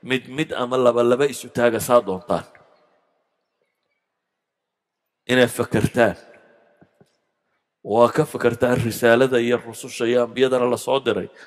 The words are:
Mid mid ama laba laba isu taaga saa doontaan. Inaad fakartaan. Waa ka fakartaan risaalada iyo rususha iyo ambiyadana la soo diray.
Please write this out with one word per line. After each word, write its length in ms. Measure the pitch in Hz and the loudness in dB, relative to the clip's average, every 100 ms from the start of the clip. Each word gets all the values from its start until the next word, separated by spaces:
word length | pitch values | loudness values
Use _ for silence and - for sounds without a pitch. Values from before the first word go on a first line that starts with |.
Mid 240 | 120 131 120 | -4 -6 -6
mid 240 | 131 156 | -8 -6
ama 240 | - 123 127 | -6 -4 2
laba 240 | 123 120 | 2 4
laba 240 | 120 123 | 2 2
isu 240 | 143 123 123 | 0 -2 -10
taaga 320 | - 120 113 | 0 0 0
saa 200 | 98 123 | 2 2
doontaan. 440 | 98 92 - 87 - _ _ _ _ _ _ _ _ _ _ _ _ _ _ _ _ _ _ _ _ _ _ _ _ _ _ _ - | 2 -8 -4 -4 -4 _ _ _ _ _ _ _ _ _ _ _ _ _ _ _ _ _ _ _ _ _ _ _ _ _ _ _ -2
Inaad 200 | 127 120 | 2 2
fakartaan. 680 | - 120 113 101 - 113 82 - - _ _ _ _ _ _ _ _ _ _ _ _ _ _ | 0 -2 -2 -2 0 0 0 -16 -20 _ _ _ _ _ _ _ _ _ _ _ _ _ _
Waa 240 | - 107 117 | -4 2 2
ka 160 | - | 2
fakartaan 560 | 113 123 120 117 123 123 | -4 0 -2 0 -2 0
risaalada 560 | 113 - 117 117 131 127 | -2 0 4 4 4 2
iyo 240 | 120 120 | 0 -2
rususha 480 | 113 110 131 - 117 | -4 -16 -16 -6 -2
iyo 160 | 123 | 0
ambiyadana 400 | 120 117 131 127 | -2 0 0 2
la 160 | 123 113 | 0 -2
soo 160 | - 135 | -2 -2
diray. 320 | 127 98 95 - | -2 -4 -6 -16